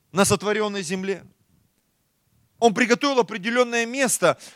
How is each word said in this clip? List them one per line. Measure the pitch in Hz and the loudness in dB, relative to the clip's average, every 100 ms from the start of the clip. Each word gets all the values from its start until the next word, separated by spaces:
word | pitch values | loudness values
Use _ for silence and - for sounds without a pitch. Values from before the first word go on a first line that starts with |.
| _ | _
на | 160 | 0
сотворенной | 196 202 202 208 214 202 | 2 2 0 -2 -2 -4
земле. | 160 190 190 190 - _ _ _ _ _ _ _ _ _ _ _ _ - | -6 -6 -6 -8 -10 _ _ _ _ _ _ _ _ _ _ _ _ 2
Он | 233 | 2
приготовил | 190 233 240 285 269 | 4 2 2 2 0
определенное | 175 185 196 240 247 233 233 | 0 -2 -2 0 0 0 -4
место, | 254 254 - 175 135 - | -2 -2 0 0 0 -6